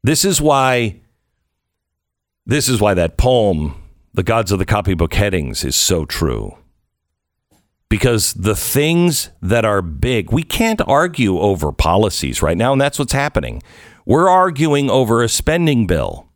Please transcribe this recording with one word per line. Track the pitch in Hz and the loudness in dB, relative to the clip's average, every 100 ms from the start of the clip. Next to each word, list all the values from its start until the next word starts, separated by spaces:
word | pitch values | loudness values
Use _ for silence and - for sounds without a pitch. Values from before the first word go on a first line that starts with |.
This | 117 151 | 0 0
is | 196 160 | 0 0
why, | 151 139 131 123 113 - _ _ _ _ _ _ _ _ _ _ _ _ _ _ - | 2 2 2 0 -2 -6 _ _ _ _ _ _ _ _ _ _ _ _ _ _ -4
this | 139 131 | -2 0
is | 120 | 2
why | 104 | 2
that | 92 85 - | 2 0 0
poem, | 123 127 104 82 76 - - _ _ | 2 4 2 0 -4 -8 -18 _ _
The | - | -6
Gods | 92 113 98 | 0 0 0
of | 98 | -2
the | 95 | 0
Copybook | 107 98 90 82 | 0 0 0 0
Headings, | - 104 92 69 57 65 | 0 0 -2 -4 -6 -4
is | - | -2
so | - 87 78 | 0 -2 -2
true. | - 78 57 50 - _ _ _ _ _ _ _ _ _ _ _ _ _ | -4 -2 -2 -8 -14 _ _ _ _ _ _ _ _ _ _ _ _ _
Because | 107 127 113 - | 0 2 0 -2
the | - 95 101 | -2 -2 -2
things | - 139 147 170 175 143 - _ | -2 0 2 2 2 0 -6 _
that | 92 117 110 | 0 0 2
are | 101 | 0
big, | 87 73 117 120 95 | -4 -4 -2 -2 0
we | - | -4
can't | 165 - 226 220 - | -2 -2 -2 0 0
argue | 139 175 156 110 90 | 2 0 0 0 2
over | 101 95 73 | 0 0 -2
policies | 69 78 90 107 - 69 64 | -2 0 2 0 -2 -6 -2
right | 76 85 | -2 0
now, | 120 | 0
and | 135 | 2
that's | 143 - | 0 -2
what's | 135 | -4
happening. | 139 143 - 62 57 - - - - - | -2 -2 -4 -4 -10 -14 -20 -20 -20 0
We're | 139 185 | 2 4
arguing | 185 185 139 156 143 139 | 4 2 0 0 2 2
over | 131 120 117 | 2 2 2
a | 117 | 0
spending | - - 165 165 131 101 | -2 0 0 2 2 2
bill. | 85 53 50 - | 0 -2 -8 -18